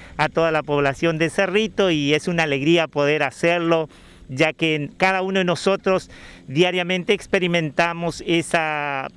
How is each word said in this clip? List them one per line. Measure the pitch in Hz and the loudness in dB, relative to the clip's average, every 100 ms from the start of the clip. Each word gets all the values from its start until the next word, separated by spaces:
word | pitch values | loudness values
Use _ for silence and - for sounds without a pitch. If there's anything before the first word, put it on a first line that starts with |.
| - - | -12 -2
a | 151 | -2
toda | - 165 | 0 0
la | 156 | 0
población | 147 147 143 139 165 160 | 0 0 0 0 0 0
de | 160 | -2
Cerrito, | - 190 202 220 - 190 | 0 0 0 -2 0 0
y | 156 143 | 2 2
es | 151 - | 0 0
una | 170 | -2
alegría | 156 139 143 170 156 | 0 0 2 2 2
poder | 147 143 151 | 0 0 2
hacerlo, | 139 - 170 175 165 165 156 - - - - | -2 0 0 2 2 0 0 -10 -20 -20 -8
ya | 131 156 | 0 0
que | - 160 156 | 0 -2 -2
en | 143 | -4
cada | - 185 190 | -2 0 0
uno | 190 190 | 0 0
de | 180 | 0
nosotros | 160 190 190 196 185 - - - - - | 0 0 0 0 -2 -2 -20 -20 -20 -6
diariamente | 135 180 180 175 185 165 | 0 2 2 -2 -2 0
experimentamos | 202 - 196 175 175 156 135 170 170 170 - - | -2 0 -2 0 0 -2 0 -2 -2 -6 -6 -2
esa | 165 - 170 156 151 143 139 135 | -2 0 -2 -2 -4 -4 -6 -8